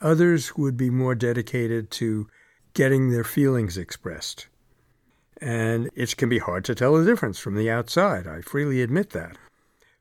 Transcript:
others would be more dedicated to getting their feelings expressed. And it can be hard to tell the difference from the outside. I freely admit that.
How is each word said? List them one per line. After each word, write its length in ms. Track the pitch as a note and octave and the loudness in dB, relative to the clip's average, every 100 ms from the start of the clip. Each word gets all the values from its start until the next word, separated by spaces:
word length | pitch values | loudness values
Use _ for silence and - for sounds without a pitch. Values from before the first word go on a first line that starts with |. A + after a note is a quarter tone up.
others 540 | D3+ D#3+ F3 E3 - - | 2 4 6 4 0 -2
would 220 | C#3 B2 | -2 0
be 120 | B2+ | 0
more 240 | B2+ B2+ | 2 0
dedicated 800 | A#2+ A#2+ A#2+ A2+ B2+ A#2 A#2 A2 | 0 0 -2 -2 -2 -2 -2 -4
to 360 | - A#2 G#2+ G#2+ _ _ _ _ | -4 -2 -2 -6 _ _ _ _
getting 380 | - C3+ C3+ C3 | 0 4 4 4
their 120 | A#2+ | 0
feelings 540 | A2+ - C#3 B2+ G#2 F2+ | 0 2 2 2 0 -4
expressed. 680 | E2 - F#2 D#2+ - - - _ _ _ _ _ _ _ _ - | -10 -10 -10 -10 -12 -14 -18 _ _ _ _ _ _ _ _ -12
And 520 | C#3+ A#2 A2+ A#2 A#2+ - | -6 -2 0 0 -2 -4
it 220 | B2 - | -4 0
can 120 | B2 | 0
be 100 | A#2+ | 0
hard 260 | - F2+ F#2+ | -2 -6 -4
to 80 | |
tell 220 | A2+ B2+ D#3 | 0 4 4
the 100 | F3 | 4
difference 320 | A#3+ A#2 F2+ | 2 0 -6
from 180 | - G2+ | -4 -2
the 140 | A2 | 0
outside. 560 | A#2 A2+ E3+ G3 G#2 F2 | 0 -2 0 2 0 -6
I 160 | D#2 | -12
freely 400 | - C#3+ D3 C3 | -6 -4 -2 0
admit 300 | A#2+ D#3 G#3 | 0 0 -2
that. 260 | - E2+ F2+ _ _ _ _ _ _ | -6 -10 -16 _ _ _ _ _ _